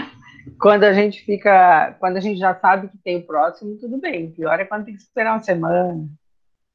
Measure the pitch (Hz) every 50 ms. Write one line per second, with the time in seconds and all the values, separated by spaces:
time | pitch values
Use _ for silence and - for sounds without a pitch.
0 | - - - - - - - - - - - - - 202 208 208 196 208 190 196
1 | 208 208 196 - - - 202 196 - 208 196 185 180 175 165 156 - - - -
2 | - 185 180 190 185 214 202 180 190 185 180 180 - 185 190 196 190 190 _ -
3 | - 185 175 175 170 - 156 151 156 170 - - 220 208 208 214 247 233 247 269
4 | 320 349 254 175 165 160 165 - 160 156 160 175 196 190 208 214 208 226 208 -
5 | _ _ - 247 220 220 220 220 220 - 185 170 165 170 175 180 180 180 170 160
6 | 156 147 151 - _ _ _ _ _ _ _ _ _ _